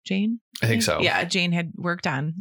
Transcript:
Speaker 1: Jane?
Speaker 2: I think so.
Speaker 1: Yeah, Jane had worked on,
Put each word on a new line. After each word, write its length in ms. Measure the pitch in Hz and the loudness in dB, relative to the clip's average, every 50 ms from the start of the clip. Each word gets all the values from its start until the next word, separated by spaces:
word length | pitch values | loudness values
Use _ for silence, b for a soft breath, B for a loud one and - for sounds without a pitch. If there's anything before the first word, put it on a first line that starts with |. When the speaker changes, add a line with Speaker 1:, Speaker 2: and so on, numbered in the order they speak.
| - | -6
Speaker 1:
Jane? 340 | - 190 190 202 220 233 233 _ _ - - | -2 0 0 0 0 0 -2 _ _ -6 0
Speaker 2:
I 60 | - 113 | 2 2
think 140 | 113 - - | 4 4 2
so. 160 | - 78 80 | 2 2 2
Speaker 1:
Yeah, 240 | - - 80 92 - | 2 2 2 2 0
Jane 260 | 175 190 185 175 175 | 0 0 0 2 2
had 220 | 170 175 170 160 - | 0 0 -2 -4 -6
worked 320 | - - 175 170 175 - | -4 -4 -4 -2 -2 -2
on, 280 | 180 160 175 151 160 165 185 | -2 -2 -2 -2 -4 -4 -4